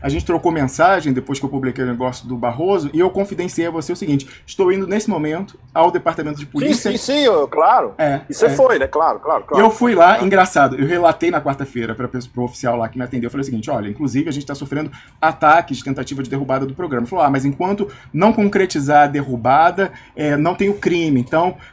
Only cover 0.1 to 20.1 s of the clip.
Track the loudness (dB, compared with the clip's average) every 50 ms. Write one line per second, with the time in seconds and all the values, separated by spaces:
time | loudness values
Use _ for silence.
0.1 | -4 -4 -2 -2 -2 0 0 -2 0 0 -2 -2 0 4 4 4 4 2 0 -2
1.1 | -2 -2 -4 -4 -6 -6 -6 -6 -6 -4 -4 -4 -4 -4 -4 -4 -4 -4 -4 -6
2.1 | -6 -8 -10 -10 -8 -6 -4 -4 -4 -2 -2 0 0 0 -2 -2 0 0 0 2
3.1 | 0 -2 -4 -4 -4 -6 -6 -6 -4 -4 -4 -4 -4 -6 -6 -6 -6 -6 -2 -2
4.1 | -2 -2 -2 -6 -18 -20 _ -8 -2 0 2 2 2 0 -2 -2 -4 -4 -2 -2
5.1 | -4 -2 -2 -4 -4 -6 -8 -10 -14 -20 -16 -4 2 4 4 4 2 0 -2 -2
6.1 | -4 -4 -4 -8 -8 -10 -12 -8 -6 -2 0 0 0 0 0 -2 -4 -2 -2 -2
7.1 | 0 2 4 4 4 2 2 0 0 2 4 4 4 4 2 0 -2 -2 -2 0
8.1 | 0 -2 -6 -8 -2 2 2 2 4 4 4 4 4 2 0 -2 0 0 0 0
9.1 | 0 -2 -2 -2 -2 -2 -2 0 4 6 6 6 4 2 0 2 6 8 8 8
10.1 | 6 4 2 2 4 4 4 4 4 2 2 2 2 0 -2 0 0 2 2 2
11.1 | 2 2 0 -2 -2 -2 -2 -4 -6 -6 -8 -10 -8 -8 -6 -6 -6 -6 -8 -8
12.1 | -8 -10 -12 -10 -8 -6 -6 -6 -6 -6 -4 -4 -2 -2 -4 -6 -6 -8 -8 -8
13.1 | -6 -6 -6 -6 -6 -6 -6 -6 -6 -6 -6 -4 -6 -6 -6 -6 -6 -6 -6 -4
14.1 | -2 -2 -2 -2 -4 -6 -8 -10 -10 -10 -10 -8 -6 -6 -6 -8 -10 -16 -20 -20
15.1 | _ _ -2 -2 0 2 4 4 4 4 2 0 -6 -8 -6 -6 -6 -6 -8 -8
16.1 | -8 -8 -8 -6 -6 -6 -4 -2 -4 -2 -4 -6 -8 -8 -6 -4 -4 -4 -4 -2
17.1 | 0 2 2 2 2 0 0 -2 -2 -2 -2 -2 -2 -2 -4 -6 -8 -14 -14 -8
18.1 | -2 2 2 4 4 4 2 2 2 2 0 0 -2 -2 0 4 4 6 4 4
19.1 | 2 -2 -4 -4 -6 -2 0 2 4 4 4 4 2 0 -2 -4 -4 -10 -20 -16